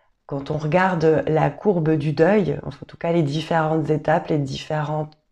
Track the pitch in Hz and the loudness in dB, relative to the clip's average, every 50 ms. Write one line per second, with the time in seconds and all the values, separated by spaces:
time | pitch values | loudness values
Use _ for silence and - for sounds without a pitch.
0 | _ _ _ _ _ - 147 139 139 - 156 151 151 156 151 180 185 190 185 165 | _ _ _ _ _ -10 -8 -8 -6 -6 -6 -4 -2 0 2 2 2 2 2 2
1 | 151 160 160 151 - - 156 151 147 147 139 - - 214 196 175 156 156 156 156 | 4 4 4 4 2 0 0 2 2 0 -2 0 0 0 0 2 2 2 0 0
2 | 139 156 151 156 160 175 202 220 185 151 139 - - - - - - - - - | 0 -2 2 2 4 4 4 4 2 0 -2 -4 -8 -10 -12 -14 -16 -20 -12 -6
3 | - 170 170 170 160 139 139 160 156 - 175 165 156 156 160 160 147 147 156 151 | -4 0 2 2 2 0 -2 -4 -4 -2 0 0 2 2 0 0 0 0 0 0
4 | 156 - 156 175 165 - 165 151 143 135 135 143 - - 156 151 151 143 156 151 | 2 2 0 0 0 0 -2 -2 -2 -2 -6 -8 -6 -6 -4 -4 -4 -4 -4 -4
5 | 151 151 - _ _ _ | -6 -8 -10 _ _ _